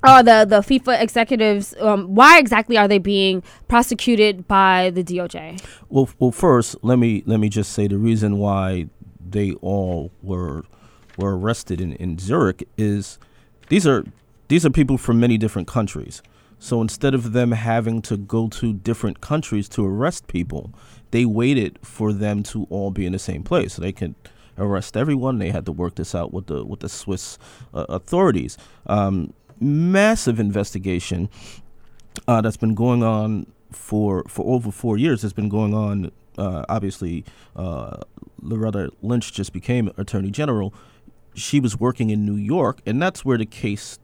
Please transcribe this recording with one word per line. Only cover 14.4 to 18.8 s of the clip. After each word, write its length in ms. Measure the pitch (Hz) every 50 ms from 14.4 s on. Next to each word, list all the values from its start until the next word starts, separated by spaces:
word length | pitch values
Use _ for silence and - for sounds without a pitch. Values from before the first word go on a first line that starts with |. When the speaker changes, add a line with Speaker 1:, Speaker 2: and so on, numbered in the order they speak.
| _
Speaker 2:
these 180 | _ 143 175 165
are 60 | 156
people 280 | 135 165 147 127 139 123
from 200 | - - 117 117
many 180 | 120 120 117
different 300 | 110 110 110 - 101 87
countries. 560 | - - 120 110 98 - 78 57 - - - _ _ _ _ _ _ _ _
So 200 | - - 123 117
instead 320 | 113 110 - - - 139 135
of 200 | 131 117 117 107
them 180 | 123 123 120 120
having 480 | 110 110 117 113 117 113 113 113 113 107
to 140 | - 117
go 320 | 101 101 101 - 113 113 110
to 240 | - - - 117 107
different 480 | 98